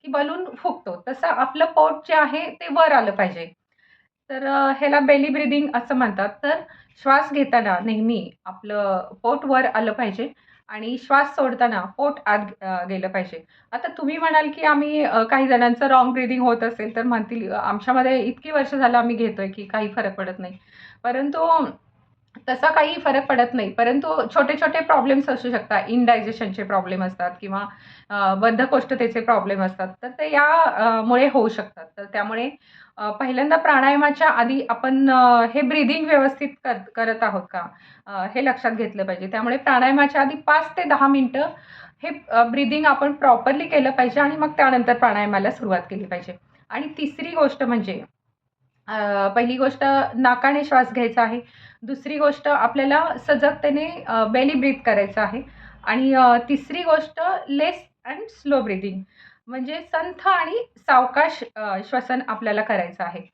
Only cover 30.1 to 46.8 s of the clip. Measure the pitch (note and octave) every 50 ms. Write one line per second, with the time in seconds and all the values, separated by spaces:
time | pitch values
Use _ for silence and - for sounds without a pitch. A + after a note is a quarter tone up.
30.1 | B3+ - D4+ D#4 D4+ C#4+ D4 D4 D#4+ E4 D#4+ D4+ - - A3 A#3 A3+ A3 A3 A3+
31.1 | B3 B3 C4+ C#4+ - C4+ A3 A3 A3 - F#3+ - _ - D#3+ - _ - G3+ G3
32.1 | - G#3+ G#3 G#3+ A3 A3+ A#3+ C#4+ D4 _ _ _ _ - - _ _ - G#3+ G#3+
33.1 | G#3+ - C#4 B3+ B3+ C4 C#4 D4+ D#4+ D#4+ D#4+ D#4 D4 C4 C4 C#4 C#4+ C#4+ D4 D4
34.1 | C#4+ - D#4+ D#4 D4 A#3+ A#3+ A#3+ C4+ C4+ - - A#3 - - C4 C4 C4+ C4+ C4+
35.1 | C4 B3+ B3+ B3 A#3+ A#3 A3+ A#3 A#3 C#4+ D4 B3 C4+ D4+ C#4+ A3+ D4+ D#4+ D#4 D4+
36.1 | D#4 C#4 C4+ C#4 C4+ - C#4+ C#4 - _ _ C4+ A#3 F#3+ F#3+ - _ - A3+ A3
37.1 | A3 A3 A#3 G#3+ G3 F#3+ F3+ - - F#3 F3 F#3 - _ _ _ - _ _ -
38.1 | G3+ G3 F#3 G#3 - B3+ C#4 C#4 - - - A#3 A3+ A3 A#3 - - G#3 F#3+ F#3+
39.1 | F#3 F3+ F#3+ F#3 F#3+ A3 A3 A#3+ A#3+ C4+ C4+ C#4+ C4+ B3 B3+ C4 C#4 C#4+ C#4+ C#4
40.1 | C#4+ D4+ C#4 C4+ D4+ D4 - - D4 D#4 D#4+ - - - F4 D4 C#4+ C#4 C#4 C#4
41.1 | C#4 C#4 C4 A#3+ - C4+ D4+ D#4+ - - - - - - - - _ _ - E4+
42.1 | D#4 - - - - A#3 A#3+ A#3 A#3 C#4 C#4 A3+ C#4+ D4+ D4+ D4+ C#4 - C#4+ D4
43.1 | C#4+ - - C4+ B3 B3 - C4+ C#4 D4 E4 - - D4 C4 C4 C4 - B3+ B3
44.1 | A#3 C#4+ C#4+ C#4+ D4+ D#4 D#4 D4 - - C#4+ C4 B3+ B3 A#3+ A#3+ A#3+ A#3+ - A#3
45.1 | G#3 G#3 G#3 G#3 G#3 G3 G3 G#3+ - - B3 G#3 F#3 F3 F3 - F#3+ G3 G#3 F#3+
46.1 | F#3 F3 F3 - F3+ - _ _ _ _ _ _ G#3 A#3